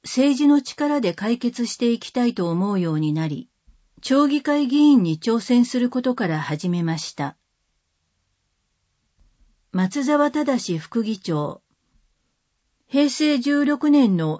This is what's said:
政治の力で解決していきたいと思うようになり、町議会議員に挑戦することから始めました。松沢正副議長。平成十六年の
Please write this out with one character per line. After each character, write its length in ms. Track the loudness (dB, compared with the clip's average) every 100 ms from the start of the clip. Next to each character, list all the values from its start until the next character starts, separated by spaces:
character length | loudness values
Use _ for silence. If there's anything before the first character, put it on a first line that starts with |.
政 320 | -6 0 2 2
治 120 | 4
の 140 | 2
力 400 | 0 -4 -2 -2
で 120 | -2
解 240 | -2 -4 -2
決 300 | -4 -4 -6
し 100 | -2
て 140 | -2
い 80 | -2
き 100 | -4
た 160 | -2 -2
い 80 |
と 160 | 0 -2
思 240 | -2 0
う 60 | 0
よ 140 | 0
う 60 | 0
に 140 | 0
な 140 | -2 -4
り、 200 | -6 -12 _ _ _ _ _
町 260 | 0 2 2
議 140 | 0
会 260 | 0 -2 0
議 100 | 4
員 260 | 6 6
に 160 | 4 0
挑 200 | 0 -2
戦 260 | 2 2 2
す 140 | 0
る 100 | -2
こ 120 | -2
と 140 | -2 -2
か 120 | -2
ら 140 | -4
始 260 | -4 -4 -2
め 140 | -2
ま 140 | -2 -4
し 160 | -6
た。 240 | -8 -10 -10 _ _ _ _ _ _ _ _ _ _ _ _ _ _ _ _ _ _ _ _ _ _ _
松 320 | -4 -2 -2
沢 280 | 0 2 0
正 460 | 0 -2 -2 -4 -6
副 240 | -4 -4
議 160 | -4 -4
長。 420 | -4 -4 -4 -10 _ _ _ _ _ _ _ _ _ _ _ _ _
平 200 | 0 0
成 280 | 2 0 0
十 280 | 0 0 0
六 240 | 0 2
年 260 | 4 4 2
の 240 | 0